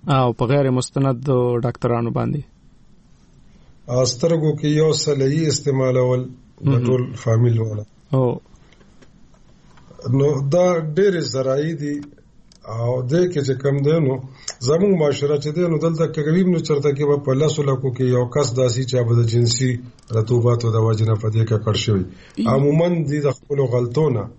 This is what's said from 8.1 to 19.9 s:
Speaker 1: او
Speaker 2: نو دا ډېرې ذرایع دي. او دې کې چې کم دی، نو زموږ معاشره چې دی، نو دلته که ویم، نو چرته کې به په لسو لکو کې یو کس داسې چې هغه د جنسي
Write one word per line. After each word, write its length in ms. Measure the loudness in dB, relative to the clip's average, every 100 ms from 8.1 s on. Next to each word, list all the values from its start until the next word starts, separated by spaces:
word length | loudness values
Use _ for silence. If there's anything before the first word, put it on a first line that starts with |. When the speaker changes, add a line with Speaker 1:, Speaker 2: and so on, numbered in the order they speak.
Speaker 1:
او 100 | 0 0 -2 _ -20 -20 -20 -20 -20 -20 -20 -20 -20 -20 -20 -20 -20 -20 -14 -2 2
Speaker 2:
نو 100 | 2 2 0
دا 160 | 2 4 2 -2 2
ډېرې 240 | 2 2 -2
ذرایع 400 | -2 0 0 -2 -4
دي. 200 | -6 -8 -10 -20 _ -20 -20 -20
او 280 | -12 -6 -2 -2 0
دې 140 | 0 0
کې 80 | 0 -2
چې 80 | -2
کم 140 | 0 0 2
دی، 100 | 2 0
نو 80 | -2 -8 -16 -18 -8 0
زموږ 240 | 2 2 2
معاشره 360 | 2 0 -2 -2
چې 60 | -2
دی، 100 | -2 0
نو 40 | 0
دلته 260 | -2 0 -2
که 60 | -2 0
ویم، 140 | 2 2
نو 80 | 0
چرته 320 | 0 0 0 0
کې 80 | 0
به 80 | 0 0
په 60 | 0
لسو 220 | 0 0
لکو 260 | -2 0 -2 -2
کې 80 | 0 2
یو 80 | 0
کس 140 | -2 -2 0
داسې 220 | 0 0 -2
چې 60 | 0
هغه 140 | 2 2
د 40 | 2
جنسي 380 | 2 0 0 -2 -4 -8